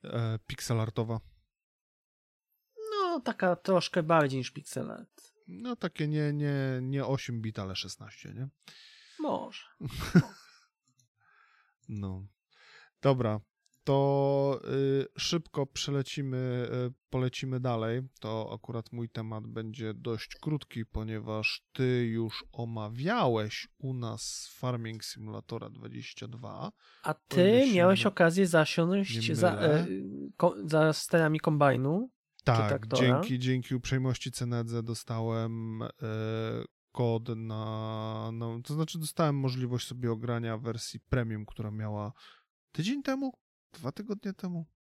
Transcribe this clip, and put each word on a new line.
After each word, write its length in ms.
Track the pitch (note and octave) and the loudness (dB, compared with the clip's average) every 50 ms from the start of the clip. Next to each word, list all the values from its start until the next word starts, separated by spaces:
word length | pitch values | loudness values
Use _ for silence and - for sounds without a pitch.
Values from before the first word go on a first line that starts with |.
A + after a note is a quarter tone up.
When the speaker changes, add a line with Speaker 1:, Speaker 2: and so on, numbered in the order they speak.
| _ | _
Speaker 1:
e, 340 | - - A#2+ A#2 A2+ A2 A2 _ | -6 -4 -4 -2 -2 -2 -4 _
pixelartowa. 720 | _ - - - - B2 A2+ A2 A2 A2+ - A2+ A2 A#2 A2+ - - _ _ _ _ _ _ _ _ _ _ _ _ _ _ _ _ _ _ _ _ _ _ _ _ _ _ _ _ _ A#4 A4 G#4+ G#4+ | _ -12 -10 -4 -2 0 0 0 -2 -2 -4 -2 -2 -2 -6 -6 -10 _ _ _ _ _ _ _ _ _ _ _ _ _ _ _ _ _ _ _ _ _ _ _ _ _ _ _ _ _ -10 -8 -4 0
Speaker 2:
No, 280 | G#4 G4 F4+ F4 D#4 | 0 2 2 2 0
taka 360 | - - A#3 - - F#3 F3 | 0 -2 -2 2 2 2 2
troszkę 460 | E3+ _ - F#3+ F3 D#3+ - - F#3 E3 | 2 _ 2 2 2 2 2 0 -2 2
bardziej 360 | D#3 E3+ D#3+ D3+ C#3 C3 C3+ | 4 6 6 6 4 2 -2
niż 120 | B2 - | -4 -4
pixel 400 | _ D3 D3 - - C3 C3 - | _ -14 -14 -10 -8 -6 -6 -6
art. 240 | A2 - - _ _ - - - _ _ _ | -8 -12 -14 _ _ -20 -20 -20 _ _ _
Speaker 1:
No, 300 | - F3+ F#3 A3+ B3 B3 | -16 -14 -10 -8 -8 -8
takie 320 | - - F3+ _ - D#3 D3 | -4 -6 -6 _ -2 -2 0
nie, 240 | D3+ D3+ D3+ D3 D3 | 2 2 2 2 0
nie, 220 | D3 D3 C#3+ C#3+ C#3 C3+ C3+ C3 B2+ B2+ | 0 0 0 0 0 0 0 -2 -2 -2
nie 220 | C3 C#3 C#3 C3+ | -2 -2 0 0
osiem 340 | A2+ C3+ C3+ - - A#2+ A#2 | 0 0 -2 -2 -4 -4 -4
bit, 180 | A2 A2 G#2 - | -4 -4 -4 -4
ale 180 | G2+ F#2+ F#2+ | -6 -4 -4
szesnaście, 580 | - - F#2+ - - - G#2 - - - G2 G2 | -6 -6 -8 -10 -14 -16 -18 -18 -16 -16 -14 -10
nie? 140 | G2+ B2+ C#3 _ _ _ - - - - - - - - - - - | -8 -10 -10 _ _ _ -20 -20 -20 -20 -20 -20 -20 -20 -20 -12 -6
Speaker 2:
Może. 420 | D#4 D4 - - - - - - - - _ _ | -4 -2 -2 -2 -4 -6 -12 -16 -18 -18 _ _
Speaker 1:
<laughs> 420 | - C3+ - - - - - F3+ - - - - - - - - _ _ _ _ _ _ _ _ _ _ _ _ _ _ _ _ _ _ _ _ _ _ _ _ _ - | -10 -8 -8 -6 -8 4 4 4 4 4 -6 -18 -20 -20 -20 -20 _ _ _ _ _ _ _ _ _ _ _ _ _ _ _ _ _ _ _ _ _ _ _ _ _ -10
No. 380 | A2 G#2 G2+ F#2+ F#2+ F#2+ F#2+ G2+ _ _ _ _ _ _ - - - - - _ _ _ - | -8 -6 -6 -6 -6 -8 -10 -14 _ _ _ _ _ _ -20 -20 -20 -20 -20 _ _ _ 2
Dobra, 380 | C#3 C3+ C3 B2 A2 G#2+ G#2+ - _ _ _ _ _ _ _ _ | 2 4 4 2 0 0 -2 -6 _ _ _ _ _ _ _ _
to, 760 | - C#3 C#3 C#3 C#3 C#3 C#3 C#3 C#3 C#3 C#3 C#3 C#3 C3+ - - | 2 2 4 4 4 4 4 4 4 4 4 4 2 0 -2 -2
y, 420 | - A#2+ C3+ C#3 C3+ C3+ C#3 C3 - _ - | -2 0 0 2 2 2 2 0 -2 _ -6
szybko 480 | - - - E3+ D#3 - _ - C#3 | -4 -2 -2 -2 -2 -4 _ -4 -4
przelecimy, 1040 | C3+ _ - - - C#3+ C#3 C3+ - - - C#3 C3+ B2+ B2+ B2+ B2+ B2 B2 B2 A#2 - B2+ B2 B2 | -4 _ -6 -4 -2 0 -2 -2 -2 -4 -6 -4 -2 -2 -2 -2 0 0 -2 -2 -2 -2 -2 -2 -4
y, 40 | B2+ _ _ _ | -4 _ _ _
polecimy 500 | - C3 B2+ B2+ - - - C3 C3 B2+ | -2 0 0 0 -2 -2 -4 -2 -2 -2
dalej. 420 | B2 B2+ A#2+ A2+ A2 A2+ A2+ B2 C3 C3 _ _ | 0 0 0 0 0 0 0 -2 -4 -6 _ _
To 300 | - A2 A2 A2 A2 - A2 | -8 -6 -4 -4 -4 -6 -8
akurat 380 | A2 _ - A#2+ A#2 A2+ - - | -10 _ -8 -8 -8 -6 -6 -6
mój 160 | A#2+ A#2 A2+ | -6 -8 -6
temat 380 | _ - A2+ A2 A2+ A2 A2 | _ -8 -8 -6 -8 -8 -10
będzie 480 | A2+ A2+ A2+ A2+ A2 G#2+ A#2 A2+ A2 G#2+ | -8 -8 -8 -8 -8 -8 -8 -6 -6 -6
dość 400 | - - A#2+ A#2 G#2+ - - - | -6 -4 -4 -4 -4 -6 -10 -16
krótki, 520 | - - D#3+ D3+ C#3+ - _ - A#2 A2+ | -8 -4 -4 -4 -4 -4 _ -8 -8 -8
ponieważ 760 | - _ A2 A2 A2 A2+ A2 G#2+ A2+ A2 A2 G#2+ - - - _ _ _ | -6 _ -6 -6 -4 -6 -6 -4 -4 -4 -2 -2 -4 -6 -6 _ _ _
ty 340 | - C3 B2+ B2+ B2 B2 | 0 2 2 4 2 2
już 380 | A#2 A2+ A2+ A2+ A2+ - - - - - | 0 0 0 -2 -2 -4 -8 -14 -14 -10
omawiałeś 1160 | - A#2+ A2+ A#2 A2 G#2+ G#2+ A2+ A#2+ C3+ F3 A3+ B3 G3+ C3+ A#2+ A2 G#2+ G#2+ - - - - _ _ | -8 -8 -6 -6 -6 -6 -8 -8 -4 -2 -2 2 2 4 4 4 2 0 -2 -4 -8 -12 -12 _ _
u 160 | - C3 B2+ | -6 -6 -4
nas 540 | B2+ A#2+ A2+ A2+ G#2+ - - - - - - - | -4 -4 -6 -6 -6 -8 -10 -10 -10 -12 -14 -14
Farming 520 | - - B2+ B2 A#2+ A#2 A2+ A2+ A2 - | -6 -4 -2 -2 -2 -4 -6 -8 -8 -10
Simulatora 680 | - - - A2+ G#2+ G#2+ G#2+ G#2+ _ - A2+ G#2+ A2 | -10 -10 -10 -10 -8 -8 -10 -8 _ -8 -8 -8 -10
dwadzieścia 580 | A2+ A#2+ A#2 A#2 A#2+ A#2+ A#2 - - - A2+ A2+ | -14 -14 -14 -12 -12 -12 -12 -12 -14 -12 -12 -12
dwa, 440 | A#2+ B2 A#2+ G#2+ G2+ F#2+ - G3+ - _ _ - - _ - | -12 -12 -12 -12 -10 -8 -8 -10 -10 _ _ -20 -20 _ -6
Speaker 2:
A 80 | - | -6
Speaker 1:
o 40 | D#3 - _ _ - | -6 -6 _ _ 4
ile 260 | D#3 F3+ G3 A3 B3 C4+ | 6 8 8 8 8 6
Speaker 2:
ty 40 | C4+ | 6
Speaker 1:
się 60 | A3 | 6
Speaker 2:
miałeś 260 | F3+ F3 F#3 F#3+ F#3+ - | 8 8 8 8 6 4
Speaker 1:
nie, 40 | G#3+ | 2
Speaker 2:
okazję 380 | F#3+ - F3+ E3 E3 F#3 G3 | 4 6 6 6 8 6 4
zasiąść 840 | F3+ E3 E3+ D#3 - - - E3 E3+ F#3 G3+ G3 F#3+ A2+ A2+ A2+ - | 6 6 6 6 6 4 2 2 4 4 2 2 0 0 -2 0 0
Speaker 1:
nie 80 | D#3 | 2
Speaker 2:
za, 140 | - - F3+ - | 4 4 6 6
Speaker 1:
mylę. 280 | G3+ - D#3+ D3 D#3 | 6 6 6 6 6
Speaker 2:
e, 60 | F3 F3+ F#3+ G3 - G3 G#3 C#3 C#3+ C#3 - | 4 2 -2 -4 -6 -6 -8 -8 -10 -10 -4
ko-, 200 | _ - F3 - G3+ G3+ | _ 2 2 4 2 -4
za 280 | E3 D3+ D#3 D#3 D#3 D3+ | 2 4 6 6 6 4
sterami 480 | - - - - E3+ E3 D#3 D#3 D#3 | 2 -2 2 4 4 6 6 4 2
kombajnu 680 | - - D#3 D3 C#3+ C#3 B2+ B2 C3 C#3 D#3 F#3+ A#3+ C4 _ _ _ _ _ | 2 2 4 6 6 6 6 4 2 2 2 0 0 -4 _ _ _ _ _
czy 80 | _ - | _ 2
Speaker 1:
Tak, 240 | - A#2+ A2+ A2 G#2 | 4 6 6 6 4
Speaker 2:
traktora? 340 | - C#3 A2 A2 B2 B2+ B2 | 2 0 0 0 2 4 6
Speaker 1:
dzięki, 360 | B2+ B2 C#3 F3 - C3+ B2 | 6 6 4 4 0 -2 0
dzięki 360 | B2 B2+ C3 B2+ A#2+ - C3 | 2 2 2 2 0 -2 -4
uprzejmości 580 | B2 B2 - C3 C3 B2+ C3 B2+ - - C3+ A#2+ | -4 -2 0 0 0 2 0 0 -2 -4 -8 -6
Cenedze 500 | - B2+ A#2+ A#2+ A#2+ A#2 A2+ A#2 A#2 A2+ | -4 -4 -2 -2 -2 -2 -2 -2 -4 -2
dostałem, 1000 | A#2 A#2 A2 - - A#2 A2+ A2+ A2+ A2+ A2+ A2+ A2+ A2+ A2+ A2+ A2+ A2 A2 A2+ | -4 -6 -6 -6 -6 -4 -4 -2 -2 -2 -2 -2 -2 -4 -4 -6 -6 -6 -6 -8
e, 60 | A2+ - _ - A2 A2 A2 A2 A2 A2 A2+ A2+ A2 A#2 A2+ A#2+ - _ _ _ _ _ | -10 -10 _ -8 -6 -4 -4 -4 -2 -2 -2 -4 -4 -4 -6 -8 -10 _ _ _ _ _
kod 360 | - B2+ A#2 A#2 A2+ A2+ A#2+ A#2 | 0 0 2 2 0 -2 -4 -6
na, 960 | A2 A2+ A2+ A2 A2 A2 G#2+ A2 A2 A2 A2 A2 A2 A2 A2 A2 A2 A2 A2+ A2+ | -6 -6 -6 -6 -6 -4 -4 -4 -4 -4 -4 -6 -6 -6 -6 -6 -6 -6 -6 -6
no, 280 | A2+ A#2 A#2 A#2 A#2 B2 | -6 -6 -6 -6 -8 -8
to 100 | - D3 | -6 -2
znaczy 240 | D3+ D#3+ D#3 - E3+ | -2 -2 -2 -2 -6
dostałem 380 | D#3 D3+ - - F3 D3+ C#3+ | -8 -8 -2 0 2 2 2
możliwość 500 | C#3 C3+ C3 B2+ B2+ B2+ A#2+ B2 B2 - | 2 0 0 0 0 -2 -2 -2 -4 -4
sobie 260 | - B2+ B2 B2 A#2+ A#2 | -6 -8 -4 -2 -2 -2
ogrania 460 | A2 A2+ A#2+ A#2+ A#2 A#2 A2+ A2+ G#2+ | -2 -2 -2 -2 -2 -2 -2 -4 -4
wersji 420 | B2 A#2 A2+ A2+ - - - A#2 | -4 -6 -6 -6 -8 -10 -12 -12
premium, 460 | _ _ - C3 A#2+ A2+ A2+ G#2+ G#2+ | _ _ 0 0 0 0 -4 -6 -6
która 240 | - - - A2 G#2 | -10 -10 -8 -8 -6
miała 420 | G#2 G#2+ G#2+ G#2+ G#2+ G#2 G#2 G#2 A2+ _ - - - _ _ _ _ _ _ _ _ | -6 -6 -6 -4 -4 -4 -6 -6 -8 _ -20 -20 -20 _ _ _ _ _ _ _ _
tydzień 300 | - D#3 G3 C4 D4 C4+ | -4 -2 0 0 -2 -2
temu? 300 | - C4 C4+ C#4 C4 B3 _ _ _ _ _ _ _ _ | -2 -2 -2 -2 -4 -6 _ _ _ _ _ _ _ _
Dwa 200 | F3+ E3 B2 C#3+ | -10 -8 -8 -8
tygodnie 400 | - G#3 A3+ C4 G#3 - G3+ F#3+ | -8 -8 -8 -8 -6 -6 -8 -10
temu? 340 | _ - F#3 F3 E3+ E3 - _ _ | _ -8 -6 -6 -6 -8 -10 _ _